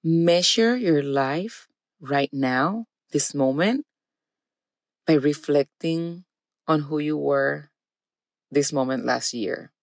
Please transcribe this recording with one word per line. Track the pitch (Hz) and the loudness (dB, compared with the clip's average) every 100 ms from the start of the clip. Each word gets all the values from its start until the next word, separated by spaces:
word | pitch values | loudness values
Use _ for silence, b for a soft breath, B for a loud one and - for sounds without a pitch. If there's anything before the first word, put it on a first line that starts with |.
Measure | 165 165 170 175 180 - 226 | 2 4 4 4 2 2 2
your | 254 202 151 | 2 2 2
life | 139 135 135 151 214 - - _ _ _ | 2 0 0 -2 -6 -10 -20 _ _ _
right | 135 143 139 | -4 -2 0
now, | 139 131 127 156 220 226 _ _ | -2 0 0 0 -2 -8 _ _
this | 147 - | -2 -2
moment, | 143 131 139 196 262 - _ _ _ _ _ _ _ _ _ _ _ | 0 0 2 0 0 -4 _ _ _ _ _ _ _ _ _ _ _
by | - | 2
reflecting | 151 143 143 - 143 139 _ 165 165 170 170 _ _ _ _ - | 2 2 -2 0 0 0 _ -4 -2 -4 -10 _ _ _ _ -2
on | 156 | -2
who | 143 151 | 0 -4
you | 151 | -2
were | 151 139 139 139 147 151 _ _ _ _ _ _ _ _ | -2 0 0 0 -4 -12 _ _ _ _ _ _ _ _
this | 143 143 | -2 0
moment | 143 131 131 | -2 -2 -2
last | 120 123 - | -2 -4 -4
year | 120 95 - 113 _ | -6 -6 -6 -10 _